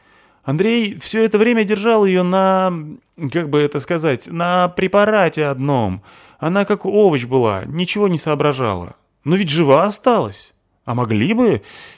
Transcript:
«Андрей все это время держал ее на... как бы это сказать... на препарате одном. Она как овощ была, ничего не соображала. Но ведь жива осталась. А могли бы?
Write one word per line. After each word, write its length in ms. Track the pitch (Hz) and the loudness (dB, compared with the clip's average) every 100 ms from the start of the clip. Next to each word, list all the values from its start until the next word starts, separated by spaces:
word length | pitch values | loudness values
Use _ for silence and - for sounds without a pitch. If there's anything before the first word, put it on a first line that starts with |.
| _ _ _ _ | _ _ _ _
«Андрей 540 | - 147 208 233 214 170 | -6 -2 0 0 -2 -6
все 260 | - 220 | -6 -2
это 140 | 220 208 | 0 2
время 260 | 226 233 | 2 2
держал 400 | 208 208 214 220 | 0 0 2 2
ее 180 | 202 185 | 2 2
на... 480 | 180 190 190 190 185 175 151 151 _ - 151 | 2 2 2 2 0 -4 -10 -16 _ -10 -6
как 160 | 165 156 | -4 -2
бы 100 | 147 | 0
это 220 | 147 147 | 0 -2
сказать... 480 | 127 170 156 123 - | -4 -2 -2 -2 -6
на 400 | 170 170 180 180 | -6 -2 0 0
препарате 800 | 175 185 202 208 214 170 156 147 | -2 0 2 2 2 0 0 -4
одном. 560 | 131 139 139 107 92 - - - _ | -2 -2 0 -2 -4 -12 -20 -20 _
Она 280 | 151 190 202 | -4 -2 0
как 180 | 202 | -2
овощ 400 | 196 202 202 147 | 0 4 4 2
была, 400 | 117 131 117 98 | 0 2 2 0
ничего 420 | 120 151 180 208 202 | -4 -6 -4 -2 0
не 120 | 165 | 0
соображала. 800 | - 147 147 131 123 92 87 - _ _ | -2 0 0 0 -2 -4 -8 -16 _ _
Но 100 | - 185 | -2 0
ведь 120 | 190 | 0
жива 360 | 147 147 135 | 2 4 4
осталась. 680 | 196 196 - 226 117 98 - _ _ _ | 4 0 0 2 0 -6 -18 _ _ _
А 100 | - | -6
могли 380 | 120 120 110 131 | -4 0 0 0
бы? 300 | 220 240 123 - - - | 2 2 0 -4 -18 -20